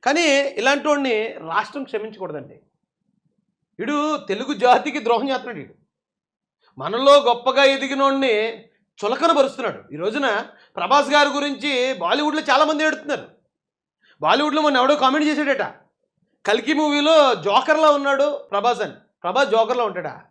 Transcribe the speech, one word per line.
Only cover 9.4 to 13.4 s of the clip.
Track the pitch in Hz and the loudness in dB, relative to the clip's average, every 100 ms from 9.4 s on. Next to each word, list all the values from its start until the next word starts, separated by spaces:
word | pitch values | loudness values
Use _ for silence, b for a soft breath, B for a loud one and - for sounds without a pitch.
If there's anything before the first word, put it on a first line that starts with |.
| 269 - 226 - - | 0 -2 -8 -8 -14
ఈ | 147 | -6
రోజున | 180 247 277 208 233 b b - | -6 -2 -2 -2 -6 b b -8
ప్రభాస్ | 175 277 277 | 2 2 4
గారి | 294 294 | 2 2
గురించి | 285 285 277 285 262 254 | 0 -4 -6 -4 -2 -2
బాలీవుడ్లో | 233 175 254 302 302 | -2 -2 0 -2 -4
చాలామంది | - 262 302 302 | 0 2 2 2
ఏడుతున్నారు. | 311 302 294 254 - _ | -2 -2 -6 -8 -10 _